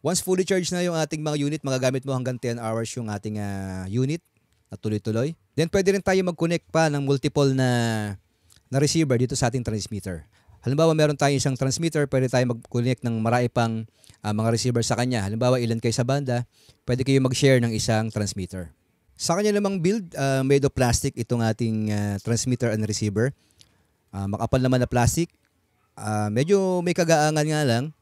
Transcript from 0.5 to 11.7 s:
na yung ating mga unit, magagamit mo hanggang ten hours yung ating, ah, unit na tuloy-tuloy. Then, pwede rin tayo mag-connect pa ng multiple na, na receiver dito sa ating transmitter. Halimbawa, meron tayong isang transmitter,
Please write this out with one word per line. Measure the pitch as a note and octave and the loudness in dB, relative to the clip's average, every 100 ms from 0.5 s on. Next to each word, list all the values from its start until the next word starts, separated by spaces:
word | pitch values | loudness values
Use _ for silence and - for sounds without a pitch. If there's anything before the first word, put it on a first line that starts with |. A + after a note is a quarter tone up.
| F#3+ E3 F3+ | 0 0 -2
na | |
yung | F3+ | -2
ating | E3 D3+ D#3+ | -2 -2 -2
mga | D3+ D3+ | -2 -2
unit, | C#3+ D3+ | -2 -2
magagamit | C#3 C3 B2+ C3 | -2 0 0 0
mo | C#3 | -4
hanggang | C3 B2+ B2 | -4 -4 -4
ten | B2 A#2 | -4 -4
hours | A2+ A2+ A2+ - | -4 -4 -4 -8
yung | A2 | -6
ating, | G#2 A2 G#2+ | -6 -6 -6
ah, | G2+ G2 F#2+ F#2+ F#2+ | -6 -6 -8 -8 -4
unit | A2 C3 E3 _ _ _ _ _ | -2 -2 -4 _ _ _ _ _
na | G2+ | -8
tuloy-tuloy. | A2 G#2 - A2 C#3+ D#3+ _ - | -4 -4 -2 -2 -2 -6 _ -2
Then, | E3 | 0
pwede | G3 F#3+ G3 | 2 2 0
rin | |
tayo | F#3+ F#3+ | 2 0
mag-connect | F3+ E3 E3 E3+ _ | 0 -2 -2 -2 _
pa | D#3+ D#3+ | 0 2
ng | C#3+ | 0
multiple | C#3 C#3 D3 D3+ C#3 C3 | 0 0 0 2 2 4
na, | B2+ B2 A#2 A2 G#2 G2+ _ _ _ _ _ | 2 2 0 -2 -4 -8 _ _ _ _ _
na | C3+ | 0
receiver | D3 D#3+ D3+ A#2+ | 2 2 2 2
dito | B2 | 0
sa | C#3 B2 | 0 0
ating | B2+ | -2
transmitter. | A#2 G#2+ - G#2 F#2+ E2+ - _ _ - | -4 -6 -6 -8 -8 -10 -12 _ _ -8
Halimbawa, | B2 C#3+ E3 | -2 2 4
meron | D#3 D3+ C#3+ | 4 2 2
tayong | C#3+ C#3 | 2 2
isang | C#3+ B2+ | 0 0
transmitter, | C3+ | -2